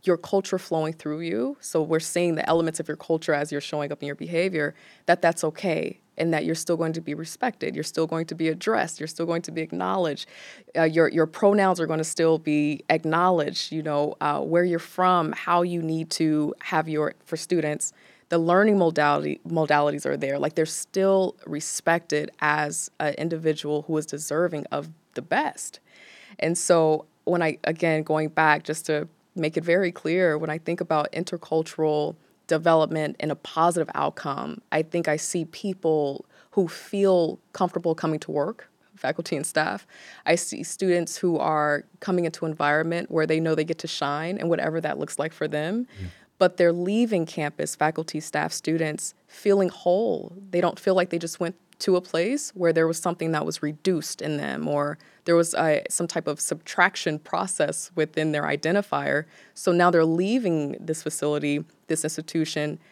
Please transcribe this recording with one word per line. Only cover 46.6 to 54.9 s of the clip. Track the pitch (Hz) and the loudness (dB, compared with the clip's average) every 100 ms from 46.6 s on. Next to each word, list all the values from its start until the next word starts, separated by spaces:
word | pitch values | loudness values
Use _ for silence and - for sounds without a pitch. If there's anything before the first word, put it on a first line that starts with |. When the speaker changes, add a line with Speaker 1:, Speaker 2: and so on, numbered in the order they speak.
| 175 | 2
Speaker 1:
leaving | 175 175 220 233 190 160 | 4 0 2 2 0 -2
campus, | - 147 - 156 - | -4 -6 -4 -6 0
faculty, | 151 160 160 156 | 0 0 -6 -8
staff, | - 151 160 | -6 -4 -4
students, | - - 160 156 151 - - _ | -4 -2 -2 -2 -4 -10 -12 _
feeling | - 202 196 185 | -4 2 4 2
whole. | - 180 185 226 85 - 185 196 | 0 0 2 2 -2 -6 -16 -4
They | 180 | 0
don't | 180 - | 0 0
feel | 196 185 | 0 2
like | 180 | 2
they | 170 | -2
just | 165 - | -6 -6
went | 170 - _ - | -6 -6 _ -4
to | - 180 | 2 2
a | |
place | 185 165 190 285 - 185 | 2 -2 0 -2 -6 0
where | 170 | 2
there | 165 165 | 4 2
was | 165 | 0
something | 180 175 165 | -2 -2 0
that | 156 156 | 0 -2
was | 160 | -4
reduced | 151 151 190 170 - - | -4 -2 0 0 -2 -8
in | 151 147 | -4 -4
them | 143 135 156 | -4 -4 -2
or | 147 147 | -2 -2